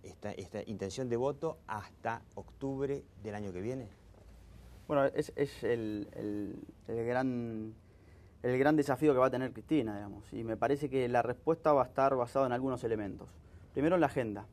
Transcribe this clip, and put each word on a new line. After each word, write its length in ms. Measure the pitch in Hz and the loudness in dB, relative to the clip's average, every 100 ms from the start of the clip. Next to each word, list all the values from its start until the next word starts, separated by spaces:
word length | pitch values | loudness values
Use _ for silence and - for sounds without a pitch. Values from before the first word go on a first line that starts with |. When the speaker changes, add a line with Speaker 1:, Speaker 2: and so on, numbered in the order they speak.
Speaker 1:
esta, 300 | 92 - 104 | -20 -12 -10
esta 280 | - 95 107 - | -10 -10 -10 -8
intención 420 | 101 98 110 127 | -6 -6 -6 -2
de 80 | 117 | 0
voto 440 | 131 143 165 - - | 0 -2 -6 -8 -10
hasta 540 | 107 98 - 117 113 - - | -10 -10 -8 -6 -6 -10 -18
octubre 640 | - - 139 135 139 139 - - | -16 -10 -8 -4 -4 -4 -8 -12
del 100 | 104 | -8
año 200 | 104 101 | -6 -6
que 80 | 90 | -6
viene? 260 | 104 131 110 - - - - - - - - - - | -6 -6 -10 -18 -20 -20 -20 -20 -20 -20 -20 -20 0
Speaker 2:
Bueno, 160 | 147 139 | 2 4
es, 260 | - 147 - | 2 -4 -2
es 260 | 143 - | -2 -2
el, 460 | 113 117 110 104 104 | 0 0 0 -4 -6
el, 480 | - 104 104 98 92 - - - | -6 -4 -4 -6 -8 -14 -18 -8
el 160 | 113 117 | -4 0
gran, 680 | 123 131 123 117 110 110 110 - - - - - - | 0 0 -2 -4 -8 -10 -14 -20 -20 -20 -20 -20 -6
el 180 | 120 127 | -2 4
gran 160 | 139 156 | 6 4
desafío 380 | 143 131 151 | 2 4 4
que 60 | 127 | 6
va 80 | 127 | 6
a 40 | |
tener 220 | 123 127 | 4 -4
Cristina, 420 | 120 - 156 113 101 | -6 0 2 2 -4
digamos, 300 | 104 104 104 | -8 -12 -12
y 100 | 110 | -8
me 140 | 113 110 | -4 0
parece 320 | 117 143 143 | 2 2 0
que 180 | 131 123 | 0 2
la 140 | 120 | 2
respuesta 500 | 120 120 - 160 156 | 2 0 0 2 6
va 120 | 143 | 6
a 20 | 123 | 4
estar 280 | - 135 131 | 4 4 4
basada 280 | 117 135 135 | 0 2 2
en 60 | |
algunos 320 | 123 135 131 | 2 -2 -2
elementos. 460 | 117 110 101 92 - - - - - | -2 -2 -2 -8 -14 -18 -20 -20 -8
Primero 240 | - 151 180 | 0 2 4
en 60 | |
la 60 | 143 | 4
agenda 400 | 143 113 101 101 | 2 -2 -4 -10